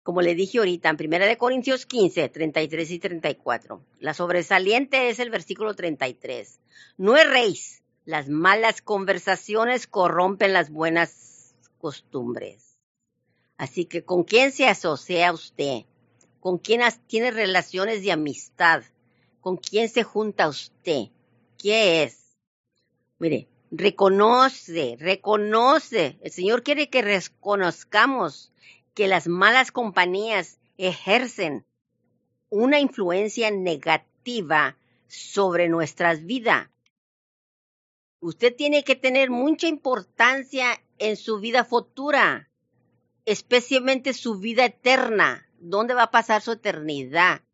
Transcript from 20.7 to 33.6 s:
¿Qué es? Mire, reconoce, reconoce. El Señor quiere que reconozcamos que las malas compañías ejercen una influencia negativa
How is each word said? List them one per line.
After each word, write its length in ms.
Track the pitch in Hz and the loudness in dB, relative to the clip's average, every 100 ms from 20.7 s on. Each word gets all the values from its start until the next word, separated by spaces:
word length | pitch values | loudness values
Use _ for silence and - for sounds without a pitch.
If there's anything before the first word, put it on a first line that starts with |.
| _ 185 147 98 _ _ _ _ _ | _ -4 -4 -4 _ _ _ _ _
¿Qué 460 | 196 220 202 165 | -2 2 2 2
es? 320 | 135 - _ _ _ _ _ _ _ _ _ _ | 0 -6 _ _ _ _ _ _ _ _ _ _
Mire, 320 | 165 139 - _ _ | -2 -2 -6 _ _
reconoce, 1300 | 160 190 - 196 196 214 247 262 - - 165 131 117 | -2 -2 4 4 6 6 6 4 0 -8 -6 -6 -4
reconoce. 1200 | 160 190 196 214 208 220 247 311 - 226 143 - | -4 -4 0 0 2 2 4 4 0 -2 -2 -4
El 100 | 170 | -14
Señor 300 | - 185 240 | -4 0 0
quiere 300 | 254 294 285 | 0 -2 0
que 100 | 254 | 0
reconozcamos 1500 | 202 196 - _ 196 202 180 - - 208 247 262 170 - - _ - - _ - | 0 -2 -2 _ -4 0 0 -4 0 2 4 2 -4 -8 -20 _ -20 -20 _ -2
que 140 | 196 | 0
las 180 | 180 170 | 0 0
malas 460 | 175 202 254 262 | 4 6 6 2
compañías 840 | - 226 185 180 190 226 208 165 _ _ - | -2 -2 0 0 0 -2 -4 -4 _ _ -4
ejercen 880 | 185 156 190 226 247 - 165 123 _ _ _ _ _ _ _ _ _ | -4 -4 0 0 0 -6 -6 -6 _ _ _ _ _ _ _ _ _
una 300 | 208 254 294 | 0 2 4
influencia 720 | 277 - 180 180 214 233 220 | 2 -2 -2 0 -2 -2 -2
negativa 1300 | 196 | -2